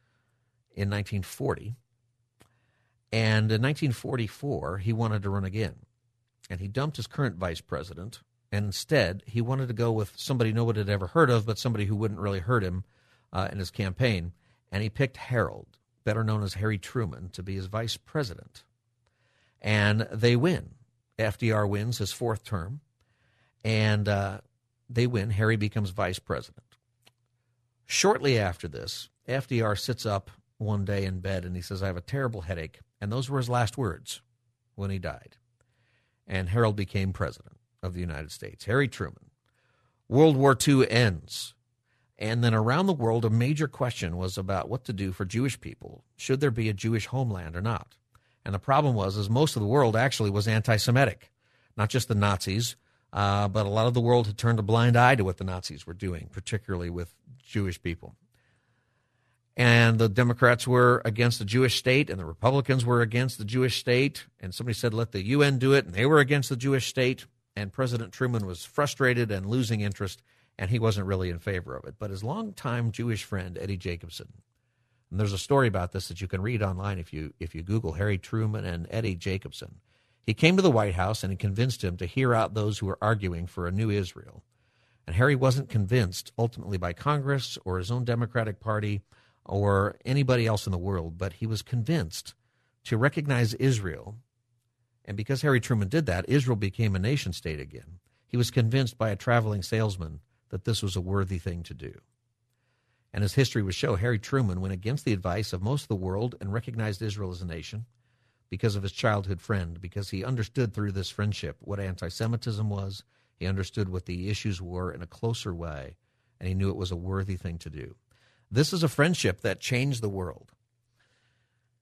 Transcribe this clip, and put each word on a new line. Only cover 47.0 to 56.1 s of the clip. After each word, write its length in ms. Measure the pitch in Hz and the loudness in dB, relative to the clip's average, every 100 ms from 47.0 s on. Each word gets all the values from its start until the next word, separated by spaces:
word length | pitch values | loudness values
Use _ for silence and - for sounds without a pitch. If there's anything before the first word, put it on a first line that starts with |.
| - | -2
homeland 500 | 127 123 95 82 85 | -2 -2 -4 -6 -4
or 40 | |
not? 360 | 107 107 - _ _ _ _ _ | -2 -4 -6 _ _ _ _ _
And 100 | - | -6
the 40 | 98 | -4
problem 360 | - 135 147 | 2 4 4
was, 220 | 117 98 101 | 2 0 0
is 120 | 101 | 2
most 280 | 117 156 - | 4 2 2
of 40 | |
the 80 | 104 | 2
world 280 | 135 123 110 | 4 4 4
actually 340 | 131 - 107 | 2 2 0
was 180 | 98 101 | 2 2
anti-Semitic, 800 | 110 107 110 - 123 135 - - _ _ _ _ - | 2 4 2 4 4 4 0 -16 _ _ _ _ -2
not 140 | 104 | 0
just 180 | 127 - | 0 0
the 60 | |
Nazis, 640 | 104 101 98 - 98 117 - _ _ _ | 2 4 2 0 -2 -2 -6 _ _ _
uh, 360 | - 101 101 104 | 0 2 2 2
but 180 | 101 101 | 0 0
a 40 | |
lot 160 | 104 117 | 2 2
of 80 | |
the 60 | 120 | 4
world 280 | 117 123 107 | 6 4 4
had 100 | 104 | 0
turned 200 | 117 113 | 2 2
a 40 | |
blind 340 | 101 113 120 117 | 4 4 6 8
eye 180 | 123 135 | 8 6
to 80 | |
what 120 | 95 90 | 2 -2
the 80 | |
Nazis 420 | 95 90 - 73 - | -4 -6 -8 -12 -14
were 80 | |
doing, 340 | 87 95 | -8 -6